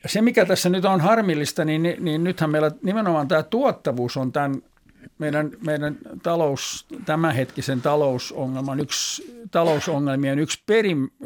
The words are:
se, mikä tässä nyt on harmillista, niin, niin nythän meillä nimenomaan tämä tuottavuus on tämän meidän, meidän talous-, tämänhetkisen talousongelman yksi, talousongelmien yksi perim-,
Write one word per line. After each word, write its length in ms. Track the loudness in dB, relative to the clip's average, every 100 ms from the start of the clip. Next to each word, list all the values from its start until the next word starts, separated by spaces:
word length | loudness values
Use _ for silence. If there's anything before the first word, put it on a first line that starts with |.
| -4
se, 160 | 2
mikä 240 | 4 4 4
tässä 240 | 4 2
nyt 160 | 2 4
on 160 | 4
harmillista, 640 | 4 4 2 0 -2 -2 0
niin, 300 | 2 0 0
niin 240 | -2 0
nythän 260 | 0 0 0
meillä 220 | 2 2 0
nimenomaan 440 | -2 0 2 0 2
tämä 160 | 0
tuottavuus 720 | 0 0 0 0 -2 -2 -2 -2
on 140 | -2
tämän 300 | -2 -2 -4 -8 _ _ _ -20 -6
meidän, 340 | -2 -2 -2 -4 -4
meidän 320 | -2 -2 -6 -12 -6
talous-, 600 | -2 2 2 0 -6 -10 -12 -10 -4
tämänhetkisen 760 | 0 0 0 -2 -4 -4 -2
talousongelman 1000 | 0 2 2 0 -4 -6 -6 -4 -4 -4
yksi, 580 | -4 -4 -6 -8 -12 -18 -4
talousongelmien 880 | 0 2 2 0 -2 0 0 0 0
yksi 240 | -2 -2 2
perim-, 460 | 2 2 0 -2 -8